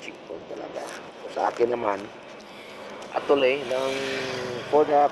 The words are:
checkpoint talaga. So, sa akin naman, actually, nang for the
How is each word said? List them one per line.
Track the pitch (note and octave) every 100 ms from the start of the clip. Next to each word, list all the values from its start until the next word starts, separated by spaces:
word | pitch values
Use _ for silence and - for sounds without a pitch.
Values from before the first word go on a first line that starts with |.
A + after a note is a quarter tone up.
checkpoint | E2 - - E2+ -
talaga. | - - - - - - -
So, | - -
sa | -
akin | A2+ A#2+ A#2+
naman, | A2+ G2 G#2+ - - - - - - - - - -
actually, | - - C#3+ C3 C#3 B2+
nang | B2+ C3+ C3+ C3+ C3+ C3 B2+ B2+ B2 B2
for | C#3+
the | D3+ D3 C#3+